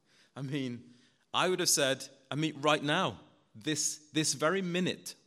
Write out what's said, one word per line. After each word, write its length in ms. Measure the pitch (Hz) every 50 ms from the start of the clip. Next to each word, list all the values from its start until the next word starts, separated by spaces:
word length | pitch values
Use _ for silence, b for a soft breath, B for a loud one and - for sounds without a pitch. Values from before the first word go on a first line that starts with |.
| B B B B B B B
I 60 | 123
mean, 420 | 143 131 151 143 131 123 120 117 - B B B B B B B B B -
I 140 | 123 156
would 140 | 185 185 180
have 80 | 175 -
said, 360 | - - 143 131 135 - - - - - _ -
I 60 | 131
mean, 200 | 147 160 156 - 135
right 240 | 139 151 151 147 139
now, 360 | 147 156 185 185 139 95 - - - _ _ _ _ -
this, 440 | 110 104 156 151 143 - - - - - - -
this 200 | 156 151 - 147
very 300 | 123 151 156 185 196 190
minute, 500 | 175 170 180 185 139 90 - - - - _ _